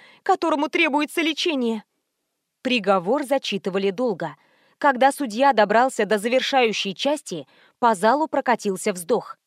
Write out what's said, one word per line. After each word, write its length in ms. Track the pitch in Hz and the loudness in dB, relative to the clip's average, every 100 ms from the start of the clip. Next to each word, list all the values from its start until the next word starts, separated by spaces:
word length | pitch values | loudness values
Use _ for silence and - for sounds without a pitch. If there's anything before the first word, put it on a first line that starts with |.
| - - | -20 -8
которому 460 | - 370 - 302 294 | -2 0 0 0 0
требуется 520 | 349 320 277 294 - | 0 0 0 -2 -2
лечение!» 640 | 320 302 359 277 233 220 - _ _ _ _ _ _ _ | -2 -2 -2 -2 -2 -4 -10 _ _ _ _ _ _ _
Приговор 640 | 262 247 190 196 170 285 | -2 -2 2 0 2 -2
зачитывали 680 | 254 269 - 196 196 190 196 | 0 -2 -2 -6 -4 -2 -2
долго. 460 | 190 254 190 160 143 _ _ _ - | -2 -4 -4 -8 -12 _ _ _ -2
Когда 340 | 294 247 262 | 0 4 2
судья 400 | - 269 214 277 | 2 -4 0 2
добрался 540 | 220 202 220 262 - 196 | 4 4 4 2 0 0
до 100 | 214 | 0
завершающей 760 | 226 254 - 269 233 196 196 | 0 0 0 2 2 0 -6
части, 520 | 175 269 294 - 165 - _ _ _ | -4 -2 -4 -6 -12 -12 _ _ _
по 160 | 233 | 0
залу 340 | 196 214 285 311 | 2 2 2 0
прокатился 680 | 294 262 220 208 185 214 | -2 0 0 -2 -4 -4
вздох. 420 | 180 170 220 - - | -4 -2 -2 -4 -14